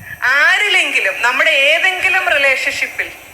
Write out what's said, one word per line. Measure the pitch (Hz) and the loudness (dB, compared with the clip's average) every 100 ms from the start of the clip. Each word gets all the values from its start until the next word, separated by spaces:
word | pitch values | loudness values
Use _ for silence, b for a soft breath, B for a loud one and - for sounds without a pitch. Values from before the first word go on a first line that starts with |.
| B B | B B
ആരിലെങ്കിലും, | 240 277 320 381 415 381 302 262 196 185 | 0 2 2 2 2 0 0 -2 -2 -2
നമ്മുടെ | 233 262 330 | 0 2 2
ഏതെങ്കിലും | 294 277 330 381 370 381 381 359 | 2 2 2 0 0 0 0 0
റിലേഷൻഷിപ്പിൽ | 302 277 262 285 - 247 - - - - | 0 0 0 -4 -4 -6 -8 -10 -12 -20